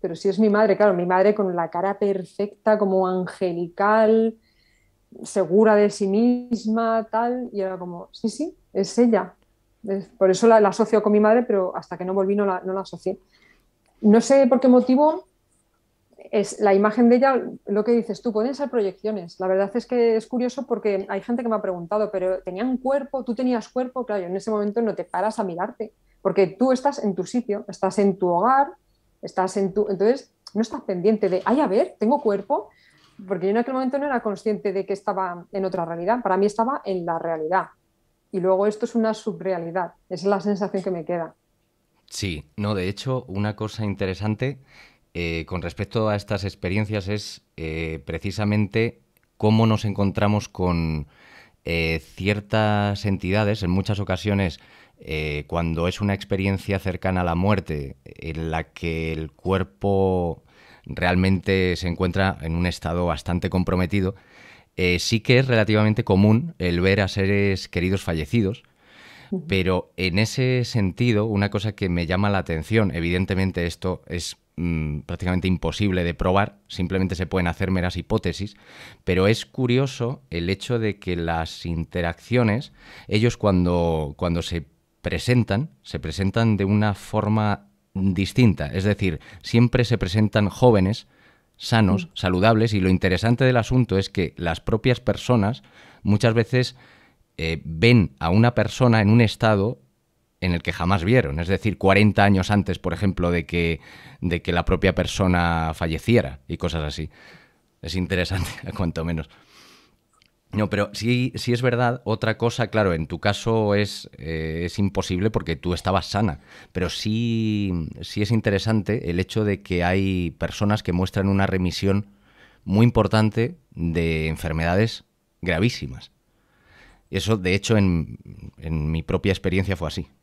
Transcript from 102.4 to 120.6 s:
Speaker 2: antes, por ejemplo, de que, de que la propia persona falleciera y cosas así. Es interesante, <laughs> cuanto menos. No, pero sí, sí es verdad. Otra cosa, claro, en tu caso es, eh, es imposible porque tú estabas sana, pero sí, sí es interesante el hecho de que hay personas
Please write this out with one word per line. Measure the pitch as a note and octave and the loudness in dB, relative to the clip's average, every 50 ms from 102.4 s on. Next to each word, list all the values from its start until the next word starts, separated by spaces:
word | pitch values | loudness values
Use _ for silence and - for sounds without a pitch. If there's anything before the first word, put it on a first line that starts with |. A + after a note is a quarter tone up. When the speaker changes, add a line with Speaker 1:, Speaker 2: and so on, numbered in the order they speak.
| F2+ - | 2 2
Speaker 2:
antes, | G#2 G#2 F2+ - F2+ - | 2 0 2 0 -6 -4
por | - F2+ | -4 -6
ejemplo, | E2 E2+ G#2 G2 F2 - F2+ F2 | -4 -2 -2 -2 -2 0 0 0
de | F2 E2+ D2+ | 0 -2 -4
que, | - - F2 E2 E2 E2 D#2 - - - - - - - _ | -2 -2 0 0 0 -2 -4 -8 -20 -20 -20 -20 -20 -14 _
de | - F2 E2+ E2 | -4 -2 -2 -2
que | - - | -2 -2
la | F2 E2+ E2 | -2 0 2
propia | - F#2 F2+ - F#2+ F2 | 0 0 2 2 0 2
persona | - F2+ - - - G2 F#2 F2+ F2 F2 E2+ E2+ E2 D#2+ D#2+ D#2+ | 2 -2 -4 -2 0 2 2 4 2 2 0 0 0 -2 -4 -4
falleciera | - F2 E2 D#2+ D#2 - - A#2 A#2 F2 C2+ C2 C2+ _ | -4 -4 -4 -4 -4 0 2 2 2 2 0 -8 -12 _
y | - E2 - | -12 -8 -6
cosas | - E2+ E2 E2 | -6 -4 -4 -4
así. | D2+ D2+ D2 - D#2 D2 _ - - - - - _ _ _ _ _ _ _ _ | -6 -6 -6 -8 -10 -10 _ -20 -20 -20 -20 -20 _ _ _ _ _ _ _ _
Es | - E2 D2 | -12 -8 -4
interesante, | F#2 F2+ E2 F#2+ F2+ F2 - F#2+ F#2 E2+ - - - | -4 -4 -2 -2 -2 -2 -2 -4 -6 -6 -6 -10 -12
<laughs> | - F#2 - | -12 -12 -6
cuanto | - F#2+ E2+ D#2 D#2+ D#2+ | -4 -4 -4 -2 -4 -4
menos. | E2+ E2+ D#2+ D#2 _ - _ _ _ _ - - - - _ _ _ _ _ _ _ _ _ _ _ _ _ _ _ | -4 -4 -6 -6 _ -16 _ _ _ _ -20 -20 -20 -20 _ _ _ _ _ _ _ _ _ _ _ _ _ _ _
No, | - G#2 G#2+ - | -4 -4 -2 -2
pero | - G2+ G2+ G2+ G#2 | 0 -2 -2 -2 -4
sí, | - G#2 A#2 B2 B2 B2 B2+ - | -6 -2 0 0 0 0 -2 -4
sí | G#2+ - - | -6 -2 -2
es | A#2+ A#2 | -2 0
verdad. | B2+ B2+ A#2+ A#2 B2 A#2+ B2 C3 _ | 0 0 0 0 0 0 -2 -4 _
Otra | - F#2 F#2 - A2 A2 - | -6 -4 -2 -2 -4 -2 0
cosa, | A#2 A#2 - - B2 F#2+ | -2 -2 0 -2 -4 -2
claro, | - A2 G#2+ F#2+ E2+ | 0 2 2 2 2
en | D#2+ D#2+ - | 0 -2 -4
tu | F2 D#2+ | -6 -2
caso | - G#2 G#2 - - A#2 A2+ A2+ A2 G#2 G2+ | -2 -2 -2 0 -2 -2 0 0 2 2 2
es, | G2+ G#2 G2 - - - - - | 0 0 -2 -4 -12 -16 -18 -18
eh, | - A#1+ D#2 D#2+ D#2+ D#2+ D#2+ D#2 E2 F2 | -14 -10 -6 -6 -4 -4 -4 -4 -4 -6
es | F2 - - | -6 -2 0
imposible | G2+ F#2+ - F#2+ F#2 - F#2+ F2+ G2 A2 | -2 0 0 -2 -4 -2 -2 -2 -2 -2
porque | - - - - D#2+ | -2 -4 -4 -4 -6
tú | - - F2+ F2+ | -4 -2 -4 -4
estabas | E2+ - F#2+ F#2+ F#2+ - | -2 0 0 0 0 -2
sana, | - - G2+ A2 G2+ D2 - _ - - - - _ | -2 -2 0 0 0 -2 -4 _ -20 -20 -20 -20 _
pero | _ F#2 F2+ E2+ | _ -4 -4 -4
sí, | - - - G#2+ G#2+ A2+ A#2 A#2 A2+ A2+ A2+ A2 G#2+ G#2 G2+ F#2+ F2+ F2 D#2+ - - - | -4 -6 -4 -2 -2 -2 0 -2 -2 -2 0 -2 -2 -2 -2 -2 -2 -4 -4 -6 -10 -12
sí | - - - G#2 | -14 -10 -4 -4
es | G#2 G2+ | -2 0
interesante | A#2+ A2 - G#2+ G2+ F#2+ - A2 A2 A2 F#2 - G#2 B2+ - - | 0 0 2 2 0 0 0 0 0 0 0 -2 -4 -4 -2 -2
el | F2 F2 | -2 -2
hecho | F#2 - - A2 G#2+ | -2 -2 -2 -2 0
de | G#2 G2 F#2 | 0 -2 -2
que | - - F#2 F2 F2 | -4 -4 -2 0 0
hay | F2 F#2 G2 G2 F#2+ F#2+ F2+ F2 E2 - _ | 2 2 2 0 0 0 -2 -2 -4 -6 _
personas | - E2+ - - | -8 -8 -4 -2